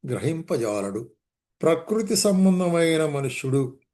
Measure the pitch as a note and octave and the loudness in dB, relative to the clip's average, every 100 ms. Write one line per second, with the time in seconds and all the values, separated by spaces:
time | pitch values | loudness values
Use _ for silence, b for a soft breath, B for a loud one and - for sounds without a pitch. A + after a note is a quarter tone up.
0 | - A#2 A#2+ E3 D#3+ D#3+ A2+ G#2 G2 G2+ | -6 -4 -4 -6 -4 -4 -2 -4 -4 -6
1 | A#2+ _ _ _ _ _ D#3 E3 - G#3+ | -10 _ _ _ _ _ 0 0 0 -4
2 | G#3 G#3+ G#3 F#3+ F#3+ F#3 F3+ E3+ E3 D#3+ | 0 0 2 4 4 4 2 2 2 2
3 | D#3 C#3+ C3+ B2+ C3+ C#3 B2+ - _ | 0 0 -4 -4 -2 0 -2 -6 _